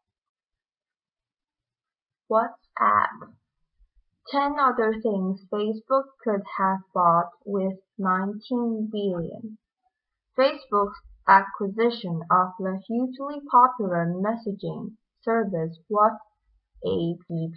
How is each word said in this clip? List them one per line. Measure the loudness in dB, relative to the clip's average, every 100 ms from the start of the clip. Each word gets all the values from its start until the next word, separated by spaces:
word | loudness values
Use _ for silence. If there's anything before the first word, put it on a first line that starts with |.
| _ _ _ _ _ _ _ _ _ _ _ _ _ _ _ _ _ _ _ _ _ _ 0
WhatsApp. | 0 0 -6 _ -2 2 2 0 -4 -18 -20 _ _ _ _ _ _ _ _ -4
Ten | 0 0 2
other | 2 2 0 0
things | -2 -2 -2 -6 -6
Facebook | -4 -2 -4 0 0 0 _
could | -2 -2 -4 -2
have | 0 0 -2
bought | 2 4 4 2 -6
with | -6 -2 -2 -6 _ -6
nineteen | -2 0 -2 -6 -4 -2 -2 -2 -4
billion. | -4 -2 -2 -6 -10 -14 -16 _ _ _ _ _ _ _ 2
Facebook's | 2 0 -2 0 0 -4 -20 -4 4
acquisition | 6 4 -4 -4 0 0 0 -4 -6 2
of | 2 2 -2
the | -6 -6 -4
hugely | -4 -4 -6 -10 -10 2
popular | 6 6 2 -2 0 -2
messaging | -2 -2 -4 -6 -8 -8 -8 -12 -14 _ _
service | -2 -2 0 -2 -4 -8 -4
was | 2 2 2 -10 _ _ _ _ _
A | -4 0 -2 -4 -6
P | -6 -6